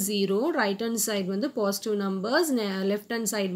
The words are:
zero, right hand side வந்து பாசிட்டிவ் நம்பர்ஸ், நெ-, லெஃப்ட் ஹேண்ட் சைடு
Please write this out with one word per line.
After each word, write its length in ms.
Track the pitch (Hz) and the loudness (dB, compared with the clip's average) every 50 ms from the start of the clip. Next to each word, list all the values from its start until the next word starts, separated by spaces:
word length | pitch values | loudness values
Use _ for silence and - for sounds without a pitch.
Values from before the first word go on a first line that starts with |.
| 196 | 2
zero, 320 | 196 214 202 196 190 196 208 262 339 320 269 | 2 2 2 2 2 2 2 2 2 2 2
right 200 | 214 202 196 - 226 | 2 2 0 0 -2
hand 140 | 226 233 214 - | -2 -2 -2 0
side 220 | 226 208 202 185 180 190 | 0 0 0 0 -2 -2
வந்து 140 | 202 262 285 - 240 | -2 -2 -2 -2 0
பாசிட்டிவ் 380 | 202 196 196 - - 226 208 202 196 | 0 0 0 -2 -2 -2 -2 0 0
நம்பர்ஸ், 460 | 196 190 190 185 226 262 330 349 302 262 | -2 -2 -2 0 2 2 2 2 2 2
நெ-, 140 | 233 208 196 190 190 190 196 | 0 0 -2 -2 0 0 0
லெஃப்ட் 220 | 202 208 208 - 233 | 0 -2 -2 -4 -4
ஹேண்ட் 160 | 226 226 190 | -2 -2 -2
சைடு 200 | 226 208 196 185 180 | -2 -2 -2 -2 -2